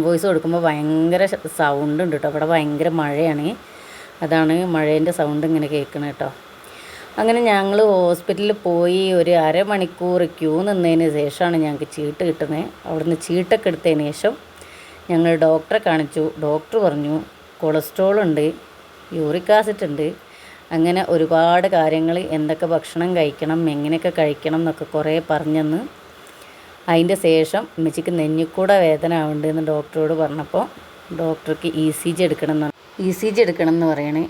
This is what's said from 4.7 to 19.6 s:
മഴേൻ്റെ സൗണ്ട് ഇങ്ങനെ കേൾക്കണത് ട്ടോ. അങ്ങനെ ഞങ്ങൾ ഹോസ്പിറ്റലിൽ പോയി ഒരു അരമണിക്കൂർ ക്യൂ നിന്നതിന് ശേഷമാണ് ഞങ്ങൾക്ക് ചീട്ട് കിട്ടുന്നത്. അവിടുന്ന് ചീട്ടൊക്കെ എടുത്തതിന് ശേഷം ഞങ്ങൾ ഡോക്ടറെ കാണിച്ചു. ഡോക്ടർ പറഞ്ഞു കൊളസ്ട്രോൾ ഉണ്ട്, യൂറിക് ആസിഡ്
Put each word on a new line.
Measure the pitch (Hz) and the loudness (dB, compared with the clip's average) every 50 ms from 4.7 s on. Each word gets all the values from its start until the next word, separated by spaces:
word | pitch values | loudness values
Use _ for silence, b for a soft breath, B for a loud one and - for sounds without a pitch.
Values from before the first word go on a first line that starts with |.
| 165 | 0
മഴേൻ്റെ | 156 156 151 151 156 160 175 175 - | 0 2 2 2 2 2 0 0 0
സൗണ്ട് | 156 147 147 151 156 160 | 0 0 0 -2 0 0
ഇങ്ങനെ | 160 156 151 143 151 | 0 0 0 -2 -2
കേൾക്കണത് | 147 139 - - 147 147 143 135 - | -4 -4 -4 -6 -8 -6 -6 -6 -6
ട്ടോ. | 147 139 135 - - - - B B B B B B B B B B B B - | -8 -8 -8 -12 -20 -20 -20 B B B B B B B B B B B B -4
അങ്ങനെ | 214 226 233 240 240 226 | -2 -2 -2 -2 0 2
ഞങ്ങൾ | 208 196 190 196 202 208 220 214 196 | 2 0 0 0 2 2 4 4 4
ഹോസ്പിറ്റലിൽ | 185 180 175 175 170 - - 190 165 208 208 214 208 - | 4 2 2 0 -2 -2 -6 -4 -2 0 -2 -2 -2 -2
പോയി | 180 170 170 175 175 180 185 190 190 185 175 | -2 0 2 2 2 2 0 0 2 2 2
ഒരു | 165 170 175 170 160 | 4 4 4 4 4
അരമണിക്കൂർ | 156 156 175 202 196 208 196 185 165 - - 180 180 180 180 175 160 - - | 4 2 2 0 0 0 -2 -2 -4 -4 -6 -4 0 2 2 0 0 -2 -2
ക്യൂ | 165 156 151 165 190 208 | -2 0 0 0 0 0
നിന്നതിന് | 202 185 175 165 165 165 165 160 147 151 | 0 0 2 2 4 4 2 2 0 0
ശേഷമാണ് | 143 143 - - 185 175 170 160 156 | -2 -2 -2 0 0 0 2 2 0
ഞങ്ങൾക്ക് | 151 147 139 151 - - | 0 -2 -4 -8 -10 -8
ചീട്ട് | - 147 147 147 - 180 170 | -8 -6 -6 -4 -4 -2 -2
കിട്ടുന്നത്. | 160 - 156 147 160 156 - - - - - - | -2 -2 -4 -4 -4 -6 -6 -8 -10 -14 -10 -6
അവിടുന്ന് | 165 160 156 170 170 160 - | -6 -4 -2 -2 -2 -2 -2
ചീട്ടൊക്കെ | - 170 180 180 180 226 220 - 185 | -2 -2 -2 2 2 0 2 2 -2
എടുത്തതിന് | 165 151 - 170 156 151 151 147 | -4 0 0 0 0 2 0 -4
ശേഷം | 151 - - 208 269 - - - B B B B B B B B B B B - | -6 -2 -2 -2 -2 -4 -12 -20 B B B B B B B B B B B -2
ഞങ്ങൾ | 175 165 170 170 165 156 160 | 0 2 4 4 4 4 4
ഡോക്ടറെ | 160 160 156 156 - 202 220 214 | 4 4 2 0 0 -2 0 0
കാണിച്ചു. | 190 165 156 151 143 - 160 156 151 151 160 156 | 2 0 0 0 -2 -2 -2 -2 -2 -4 -4 -2
ഡോക്ടർ | 147 151 156 156 - - 226 202 | -2 -2 -2 -4 -2 -2 2 2
പറഞ്ഞു | 175 147 147 147 147 151 160 151 - - - - - - - 165 | 2 0 0 -2 -2 -2 -4 -4 -8 -16 -20 -20 -20 -12 -4 -2
കൊളസ്ട്രോൾ | 156 156 156 151 - - - 190 190 202 214 208 | 0 0 0 -2 -4 -2 0 2 2 2 2 2
ഉണ്ട്, | 165 151 151 151 160 165 - - - - - - - - - - - 180 | 2 2 2 0 0 -2 -4 -14 -20 -20 -20 -20 -20 -20 -20 -18 -10 -6
യൂറിക് | 165 156 147 151 175 175 - 214 | -4 -2 -2 -2 -2 2 4 4
ആസിഡ് | 214 | 4